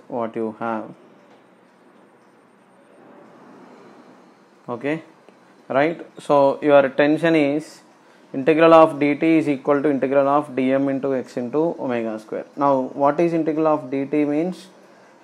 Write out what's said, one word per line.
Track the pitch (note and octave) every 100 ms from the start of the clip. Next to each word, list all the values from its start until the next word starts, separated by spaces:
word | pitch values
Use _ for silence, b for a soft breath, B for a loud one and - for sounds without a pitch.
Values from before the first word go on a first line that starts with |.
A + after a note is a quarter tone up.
| -
what | B2 A2+ A#2
you | A2 A2
have. | A#2 A2+ A2+ - - _ _ - _ _ _ _ _ _ _ _ _ _ _ _ _ _ _ - - - - - - - - - - - - - - _ _ _ -
Okay, | A#2+ C#3 D#3+ - _ - _ _ _ -
right. | B2+ D3+ E3+ - -
So | - C#3+ C#3 -
your | D3 C#3+ C3+
tension | C3 D3 D#3 E3
is | D#3+ C#3 D3+ D#3 - _ _ b b b
integral | C#3 C3+ D#3 E3
of | E3 D#3+ C#3+
D | D3 C#3+
T | D#3+ D#3+
is | C#3+
equal | C3+ D3+ C#3+
to | D3+
integral | C#3 C3 C#3 C#3
of | C#3+ C#3+
D | C3 C3
M | C3+ C#3
into | C3+ C#3
x | C3 - C3
into | A#2+ C#3+ E3 -
omega | C3 A#2+ A2+ A2
square. | - - - -
Now | C#3+ C3+ C3
what | C#3 C#3+ D3
is | E3+
integral | E3 D#3 D#3 D#3
of | D3+ C3+
D | C#3 C#3
T | D3+
means? | D3 D3 F3+ F#3 - - B B B B